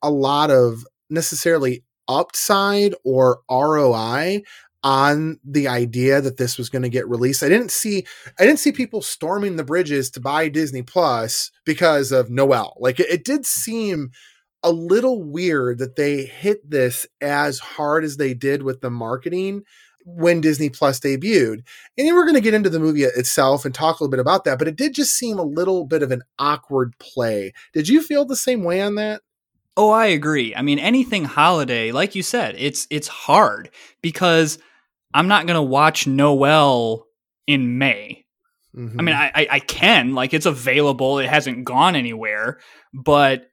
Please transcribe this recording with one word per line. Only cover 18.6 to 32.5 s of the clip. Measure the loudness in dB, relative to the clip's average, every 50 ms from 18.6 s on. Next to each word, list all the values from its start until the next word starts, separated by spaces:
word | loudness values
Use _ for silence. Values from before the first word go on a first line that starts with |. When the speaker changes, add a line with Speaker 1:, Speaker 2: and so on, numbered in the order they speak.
| -4
Speaker 1:
with | -6 -8 -6
the | -8 -8
marketing | -8 -8 -6 -6 -8 -6 -6 -6 -6 -4 -4 -6 -6 -8 -12 _ _ _ _ _ _ _ _
when | -18 -6 0 2 2 4 4
Disney | 2 2 0 0 -2 -4
Plus | -2 0 0 0 0 -2
debuted. | -2 -4 -4 -2 -2 0 2 2 2 2 -2 -6 -12 -18 -20 -20 -20 -10 _ -2
And | 0 2
then | 4
we're | 4 4 4
gonna | 4 4
get | 4 4 2
into | 2 2 0
the | 0 0
movie | 0 0 2 2 2
itself | 0 0 0 -2 0 0 2 4 4 2 2 -2
and | -6 -4
talk | -2 0 0 0 0
a | -2
little | -2
bit | -2 0
about | 2 2 0 2 2
that, | 0 -2 -2
but | -2 -4
it | -2 -2
did | -4 -4 -2
just | -2 -2 -2 -2
seem | -2 -4 -4 -4 -4
a | -4
little | -4 -4 -2 -2 0 -2 -2 -2
bit | -2 -2 -2 0
of | -2
an | -4 -6 -8 _ _ -4
awkward | -2 -2 -2 -2 -4 -4 -2 -2 -2 -2 -4 _
play. | -20 -10 -6 -4 -2 -2 -2 -2 -4 -6 -10 -16 -20 _ -4
Did | -4 2 4
you | 4 2
feel | 2 2 0 0 0
the | 0 -4 -4
same | -2 -2 -2 -2 -2
way | -2 -2 -2
on | -2 -2 -2
that? | -4 -4 -4 -6 -8 -12 _ _ _ _ _ _ _ _ _ _
Speaker 2:
Oh, | 4 4 6
I | 6 6 4 4
agree. | 2 2 0 0 0 0 -2 -2 -4
I | -2
mean, | 0 0 0 0
anything | 2 2 2 2 2 0 -2 -4 -4
holiday, | -2 2 4 4 4 4 2 0 -2 -2 -2 -2 -2
like | 0 0 -2 -2 -2
you | -6 -6
said, | -4 -2 -2 -2 -4